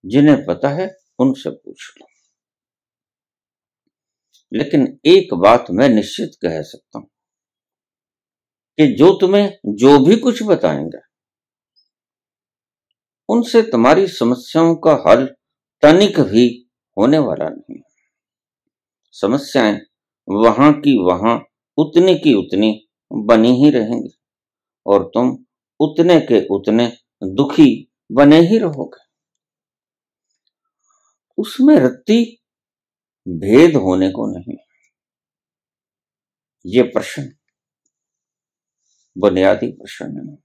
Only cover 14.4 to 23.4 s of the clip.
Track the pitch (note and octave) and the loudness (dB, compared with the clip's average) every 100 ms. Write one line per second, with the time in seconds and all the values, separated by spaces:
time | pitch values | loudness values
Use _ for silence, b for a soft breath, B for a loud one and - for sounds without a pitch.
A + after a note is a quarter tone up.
14.4 | - D#3 E3 E3 E3 D3 - A#2+ C3 _ | -6 -2 -2 0 0 0 2 2 0 _
15.4 | _ _ _ _ D3 E3+ G3+ F3 G#2+ G#2+ | _ _ _ _ 4 4 2 0 0 2
16.4 | A#2+ A2+ _ _ _ - A#2 D#3 B2+ D2 | 0 -2 _ _ _ -4 0 0 -2 -6
17.4 | D#2 - - - _ _ _ _ _ _ | -10 -12 -20 -20 _ _ _ _ _ _
18.4 | _ _ _ _ _ _ _ - G2 C#3 | _ _ _ _ _ _ _ -8 -4 -4
19.4 | - C#3 A2 G2+ - _ _ _ - G2 | -4 -2 -2 -4 -12 _ _ _ -10 0
20.4 | A2+ A2 C#3+ D3 D3 B2 F2+ F2 A2 A2+ | 0 4 2 2 0 0 0 -2 -2 -4
21.4 | - _ _ - D3+ E3+ F#3 E3 D#3 G#2+ | -8 _ _ -6 0 2 2 2 0 0
22.4 | - F#2+ A2 A2 _ _ _ - G#2+ A2+ | -2 -2 -2 -4 _ _ _ -10 0 2